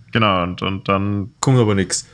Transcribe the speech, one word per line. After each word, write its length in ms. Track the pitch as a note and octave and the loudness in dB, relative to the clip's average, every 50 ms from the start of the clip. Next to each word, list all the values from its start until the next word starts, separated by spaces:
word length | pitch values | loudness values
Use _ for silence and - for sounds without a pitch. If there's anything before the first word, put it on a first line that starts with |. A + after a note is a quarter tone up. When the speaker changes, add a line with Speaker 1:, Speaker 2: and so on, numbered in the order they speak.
| - - | -12 -4
Speaker 1:
Genau, 320 | - A#2+ A2 G#2 F#2+ F2+ F2 | -2 2 2 2 2 2 0
und, 180 | F2 F2 - | -2 -4 -4
und 260 | F#2+ F#2+ G2 F#2 - | -4 -4 -4 -4 -2
dann 440 | - G2 G2 G2 G2+ G#2 G2+ F#2+ A2 - - | -2 0 0 0 -2 -2 -4 -4 -6 -8 -4
Speaker 2:
Kommt 200 | - C#3 C3 B2+ | 0 2 4 4
aber 160 | A2+ G#2+ G#2 | 4 2 2
nix. 300 | G2 F#2+ F2+ - - - - | 0 0 -2 -4 -8 -8 -10